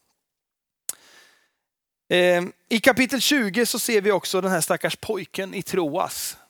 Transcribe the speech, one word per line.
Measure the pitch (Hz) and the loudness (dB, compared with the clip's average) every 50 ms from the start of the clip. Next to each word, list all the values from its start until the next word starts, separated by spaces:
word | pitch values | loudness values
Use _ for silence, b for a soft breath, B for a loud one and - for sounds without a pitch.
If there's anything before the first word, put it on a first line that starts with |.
| _ _ _ _ _ _ _ _ _ _ _ _ _ _ _ _ _ B B B B B B B B B B B B B B B _ _ _ _ _ _ _ _ _ - | _ _ _ _ _ _ _ _ _ _ _ _ _ _ _ _ _ B B B B B B B B B B B B B B B _ _ _ _ _ _ _ _ _ 0
Ehm, | 175 180 180 180 175 175 175 190 - _ _ - | 2 4 4 4 4 2 0 -2 -8 _ _ -4
i | 240 226 | -2 2
kapitel | - 269 233 196 262 226 - 254 | 4 4 4 4 2 0 0 0
tjugo | - - 294 285 233 196 170 226 240 | 0 2 2 2 2 0 0 0 0
så | - - 233 | 0 -2 -2
ser | - - 233 208 | -2 0 0 2
vi | 190 214 | 2 2
också | 202 175 - - - 185 | 0 0 0 -2 -2 0
den | 185 190 | 0 0
här | 185 170 | 0 0
stackars | 156 - 185 160 - 165 - | 0 0 -2 -2 -2 -4 -4
pojken | - - - 220 190 180 - - - 190 190 180 | -6 -6 -6 -6 -6 -8 -8 -8 -8 -8 -6 -8
i | 202 | -8
Troas | 165 - - 185 170 147 139 185 170 - - - - - - - _ _ | -8 -4 -2 -2 -2 0 -2 -2 -4 -4 -6 -8 -8 -10 -10 -14 _ _